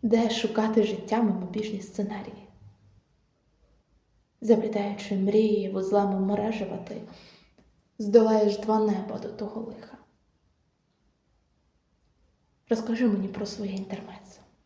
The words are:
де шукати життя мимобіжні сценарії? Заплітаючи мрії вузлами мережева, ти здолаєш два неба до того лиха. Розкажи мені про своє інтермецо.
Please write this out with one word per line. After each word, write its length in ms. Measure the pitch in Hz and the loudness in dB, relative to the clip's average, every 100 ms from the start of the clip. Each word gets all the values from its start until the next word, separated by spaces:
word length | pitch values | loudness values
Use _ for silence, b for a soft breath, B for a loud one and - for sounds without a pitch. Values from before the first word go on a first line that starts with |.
де 280 | 233 226 226 | 4 4 2
шукати 520 | - 220 - 220 226 | 0 0 0 2 4
життя 400 | 208 196 - 226 | 2 0 -2 2
мимобіжні 600 | 220 180 180 214 214 202 | 2 0 -4 -6 -6 -6
сценарії? 680 | - - 208 208 - - - - - - _ _ _ _ _ _ _ _ _ _ _ _ _ _ _ _ | -10 -6 -6 -6 -10 -16 -20 -20 -20 -20 _ _ _ _ _ _ _ _ _ _ _ _ _ _ _ _
Заплітаючи 760 | 226 226 220 214 202 202 - 196 | 4 4 4 -2 -4 -6 -4 -2
мрії 540 | 190 214 220 202 190 | 2 4 4 2 -2
вузлами 500 | 190 190 202 196 190 | -4 0 0 2 0
мережева, 560 | 190 208 208 220 190 - | 0 0 -2 -4 -6 -8
ти 260 | 175 - - B B B B _ _ _ _ _ | -10 -14 -14 B B B B _ _ _ _ _
здолаєш 600 | 208 220 220 220 214 202 | 6 6 8 6 4 2
два 200 | - 214 | 0 2
неба 400 | 214 190 190 - | 2 0 -4 -8
до 100 | - | -10
того 320 | - - 220 | -10 -8 -8
лиха. 380 | - - - - _ _ _ _ _ _ _ _ _ _ _ _ _ _ _ _ _ _ _ _ _ _ _ _ _ _ _ | -12 -14 -18 -20 _ _ _ _ _ _ _ _ _ _ _ _ _ _ _ _ _ _ _ _ _ _ _ _ _ _ _
Розкажи 400 | 226 - 226 247 | -4 -2 0 2
мені 200 | 202 190 | 2 -2
про 180 | - 202 | -6 -8
своє 260 | - 196 | -6 -8
інтермецо. 680 | 190 - 196 - - - - _ _ | -6 -8 -12 -12 -18 -20 -20 _ _